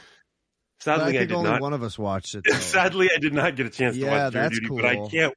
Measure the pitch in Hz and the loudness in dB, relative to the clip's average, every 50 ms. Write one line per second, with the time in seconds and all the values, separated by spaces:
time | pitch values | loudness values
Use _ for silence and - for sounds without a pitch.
0 | - - - _ _ _ _ _ _ _ _ _ _ _ _ - - 156 151 160 | -16 -20 -20 _ _ _ _ _ _ _ _ _ _ _ _ -8 -2 0 2 2
1 | 156 151 131 131 120 110 175 175 170 107 113 123 135 143 147 139 120 110 - - | 2 2 2 2 2 0 0 0 0 2 2 0 0 -2 -4 -4 -4 -6 -6 -4
2 | 107 101 95 95 92 - - 104 90 - - 131 - - - 190 180 185 175 190 | -4 -2 -2 -2 -4 -6 -8 -4 0 0 0 0 -2 0 2 2 2 2 2 2
3 | 185 185 170 160 143 156 143 147 139 175 151 127 131 117 - - 131 123 117 127 | 2 4 4 2 0 0 0 2 0 0 0 -2 -4 -4 -2 0 0 0 0 0
4 | 135 139 143 143 143 135 120 123 - - 113 110 110 113 139 120 117 120 123 123 | -2 0 0 0 0 0 0 0 0 0 0 -2 -4 -4 -4 0 0 0 0 0
5 | 104 107 - 160 160 143 131 | -2 -2 0 2 2 2 0